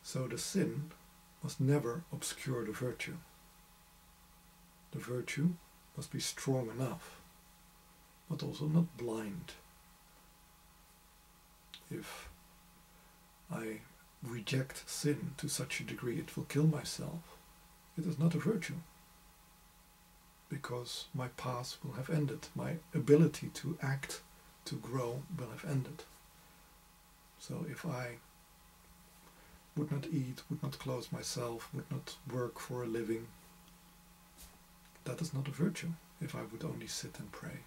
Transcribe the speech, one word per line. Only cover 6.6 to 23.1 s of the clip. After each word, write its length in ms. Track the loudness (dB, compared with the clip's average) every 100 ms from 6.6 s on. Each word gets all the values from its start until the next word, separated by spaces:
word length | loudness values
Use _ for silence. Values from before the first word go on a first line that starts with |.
| 2
enough, 520 | 0 -2 -2 -10 -16 -20 -20 -20 -20 -20 -20 -20 -20 -20 -20 -6
but 140 | -4
also 220 | -4 0 4
not 320 | 6 4 0
blind. 560 | -2 -2 -2 -6 -8 -14 -18 -20 -20 -20 -20 -20 -20 -20 -20 -20 -20 -20 -20 -20 -20 -20 -20 -20 -20 -20 -18 -18 -8
If 380 | -8 -8 -12 -12 -16 -20 -20 -20 -20 -20 -20 -20 -20 -20 -20 -8
I 300 | -4 -4 -6 -10 -20 -20 -12
reject 680 | -6 -4 2 2 2 -4 -8
sin 420 | 0 2 2 0 -4
to 100 | -4
such 320 | -2 -2 -2
a 60 | -4
degree 320 | -4 -2 -2
it 180 | -2 -4
will 80 |
kill 240 | 0 6 6
myself, 680 | 6 0 -4 -4 -6 -10 -20 -20 -20 -20 -20 -10 -4
it 80 | -2
is 140 | 6
not 160 | 6 6
a 40 |
virtue, 400 | 4 2 0 -6 -8 -20 -20 -20 -20 -20 -20 -20 -20 -20 -20 -20 -20 -20 -20 -20 -8
because 560 | -8 -4 -4 -4 -6 -4 -4
my 140 | -4
path 480 | -4 -2 -2 -4 -6
will 100 | -8
have 180 | -4 2
ended, 360 | 4 4 0 -6 -4
my 200 | -2 -2 -2
ability 560 | 0 10